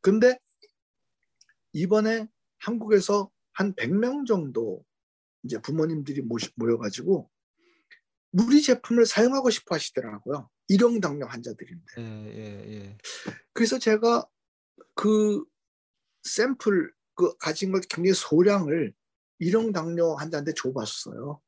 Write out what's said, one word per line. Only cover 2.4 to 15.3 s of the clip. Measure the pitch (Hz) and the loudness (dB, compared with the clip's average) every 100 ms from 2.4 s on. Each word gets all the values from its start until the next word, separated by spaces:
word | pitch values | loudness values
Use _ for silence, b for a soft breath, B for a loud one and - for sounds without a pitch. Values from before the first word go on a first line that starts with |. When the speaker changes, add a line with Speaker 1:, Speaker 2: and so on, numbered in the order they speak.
| _ _ | _ _
Speaker 1:
한국에서 | - 233 214 214 185 202 202 _ _ | -6 -6 2 2 4 0 -2 _ _
한 | - 202 | -4 -4
백 | 185 120 | -2 -2
명 | 190 240 285 | 0 0 -2
정도 | 262 208 147 117 113 92 _ _ _ _ _ _ | -2 -2 -2 -4 -6 -8 _ _ _ _ _ _
이제 | 127 117 | -10 -10
부모님들이 | - 160 156 160 139 139 | -6 -2 -2 -2 -6 -6
모시-, | 117 117 - | -4 -6 -6
모여가지고 | - 113 117 110 98 156 185 - _ _ _ b b b b _ _ _ | -4 0 0 -2 -6 -2 -2 -2 _ _ _ b b b b _ _ _
우리 | 180 233 285 | 0 4 4
제품을 | 294 247 - 233 | 6 0 2 4
사용하고 | 226 - 233 269 254 | 4 4 2 4 0
싶어 | 214 - | 0 -2
하시더라고요. | 165 - - 113 107 - 143 - _ _ | -6 -4 -8 -8 -10 -8 -8 -8 _ _
일형 | 196 240 233 | 4 4 2
당뇨 | 180 143 127 | -2 -4 -8
환자들인데. | 117 120 110 - 175 _ - | -10 -12 -14 -16 -20 _ -14
Speaker 2:
예, | |
예, | 113 110 107 110 107 101 107 | -12 -12 -14 -14 -14 -14 -14
예. | 107 98 104 B B B B B | -14 -16 -16 B B B B B
Speaker 1:
그래서 | - 233 262 | 0 0 2
제가 | 226 214 233 233 - _ _ _ _ _ _ | 2 2 4 2 -2 _ _ _ _ _ _
그 | - 208 214 214 | -2 2 4 2